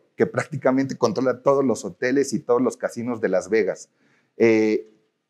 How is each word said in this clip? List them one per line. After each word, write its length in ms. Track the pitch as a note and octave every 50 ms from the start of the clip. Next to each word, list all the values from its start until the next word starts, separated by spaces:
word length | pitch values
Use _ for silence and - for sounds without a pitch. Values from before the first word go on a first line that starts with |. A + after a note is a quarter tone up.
| _ _ _
que 120 | - A2+
prácticamente 680 | - - B2 - - D3 C3 - C3+ B2+ C3+ C#3 C3+ -
controla 460 | - B2 A2+ F#2+ - C3 B2+ A#2+ - -
todos 220 | C#3+ C#3 C#3 C#3
los 200 | B2+ G#2+ - -
hoteles 480 | G2 F2 - B2 B2 C3 C#3+ C3 - -
y 60 | B2
todos 240 | - - A#2+ B2 C3
los 140 | A2+ -
casinos 440 | - - F#2+ - A#2 A2+ B2 B2 G#2+
de 100 | A2 G2
Las 180 | F#2 F#2 F2 F#2
Vegas. 400 | G#2+ A2+ G2 F#2 E2 - - - _ _ _ _ _ _ _ _ _
Eh, 520 | - A2+ A2+ A2 A2 G#2+ G#2+ G#2+ - - - _ _ _ _ _ _ _ _